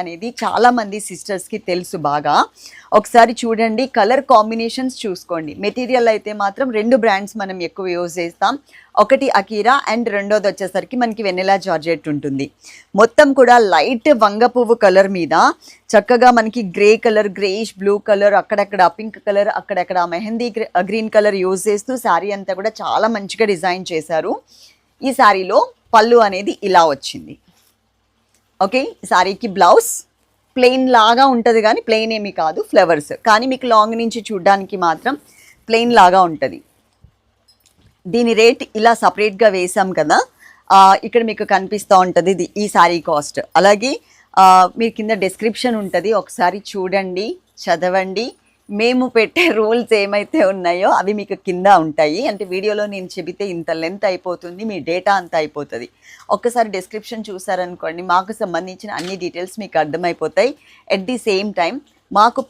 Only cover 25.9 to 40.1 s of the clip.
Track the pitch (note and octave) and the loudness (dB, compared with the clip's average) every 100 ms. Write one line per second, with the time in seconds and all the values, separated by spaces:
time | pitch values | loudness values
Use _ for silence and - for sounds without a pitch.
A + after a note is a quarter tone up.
25.9 | A3 A3+ A#3+ G#3 F#3+ G3+ - G3 F3+ D#3+ | 2 6 4 4 0 -6 -6 0 4 4
26.9 | C#3 - F#2 D2+ - _ _ _ _ _ | 0 -8 -14 -16 -20 _ _ _ _ _
27.9 | _ _ _ _ _ _ _ G3 B3+ F#4+ | _ _ _ _ _ _ _ -2 -2 -4
28.9 | - - F#3 F#3 F#3+ A#3 F#3 F3 D4 - | -10 -2 0 2 -2 -8 2 6 6 4
29.9 | - - _ _ _ _ C4 B3 C4 C4 | -6 -14 _ _ _ _ 0 2 2 4
30.9 | A#3+ A3 A#3+ C4+ A#3+ A#3+ A3+ G#3+ E4 A#3 | 4 4 4 4 2 2 2 2 0 0
31.9 | A3 A3 A3 G3+ F3+ D#3 D#3+ G#4+ G#3+ E3+ | -2 0 -4 -6 -4 -4 -4 0 2 4
32.9 | D#3 D3 - A3+ G#3+ C4 B3+ B3 A3 G#3+ | 2 -2 -4 2 2 2 -4 2 2 2
33.9 | A3+ A3+ A3+ G3+ G3+ F3 G3 F#3+ F#3+ E3+ | -2 -4 -6 -8 -2 2 2 0 -2 -2
34.9 | D#3+ - - _ _ _ _ - A3+ A#3+ | -2 -4 -6 _ _ _ _ -2 0 2
35.9 | A3+ F3+ F#3+ F3 D3+ C3 - _ _ _ | 4 6 6 2 0 -6 -8 _ _ _
36.9 | _ _ _ _ _ _ _ _ _ _ | _ _ _ _ _ _ _ _ _ _
37.9 | _ F3+ A#3 A#3 G#3+ A#3 C4 - A3 A#3 | _ -4 0 2 4 4 2 -6 0 2
38.9 | A3+ G3 G3+ G#3+ F#3+ A3 F#3+ F3+ G#3 F#3+ | 2 0 0 -2 2 2 2 -2 -2 -2
39.9 | E3+ D3+ | -2 0